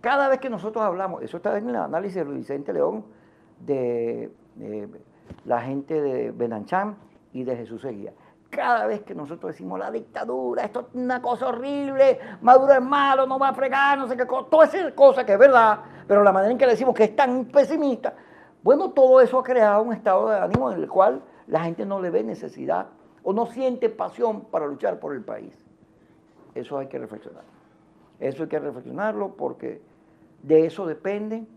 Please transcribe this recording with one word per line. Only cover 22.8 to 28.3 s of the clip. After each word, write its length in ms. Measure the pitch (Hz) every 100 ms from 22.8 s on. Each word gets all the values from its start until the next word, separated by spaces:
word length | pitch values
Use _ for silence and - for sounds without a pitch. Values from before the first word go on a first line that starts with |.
| - _ _ _
o 80 | -
no 140 | 202 233
siente 440 | 233 262 247 226
pasión 520 | - 214 - 233 214
para 240 | - - 147
luchar 340 | 139 202 180
por 160 | 160 139
el 60 |
país. 360 | 110 107 110 _ _ _ _ _ _ _ _ _ _
Eso 240 | - 120 143
hay 100 | 135
que 120 | 139
reflexionar. 440 | 113 107 - - - _ _ _ _ _ _ _
Eso 240 | 135